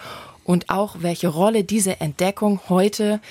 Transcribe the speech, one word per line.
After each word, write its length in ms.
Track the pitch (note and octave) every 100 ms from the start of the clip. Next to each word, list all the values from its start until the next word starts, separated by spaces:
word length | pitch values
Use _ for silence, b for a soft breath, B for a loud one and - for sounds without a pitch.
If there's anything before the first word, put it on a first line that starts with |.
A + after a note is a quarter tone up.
| B B B B
und 260 | - F3+ -
auch, 260 | F#3 G#3 F3
welche 260 | E3+ E3+ E3+
Rolle 380 | D#3 G3+ A3+ F#3+
diese 340 | G#3+ G3 -
Entdeckung 640 | D3+ C#3+ F#3 G3 G#3 G3 -
heute 500 | F#3 G3+ - G#3 G#3+ B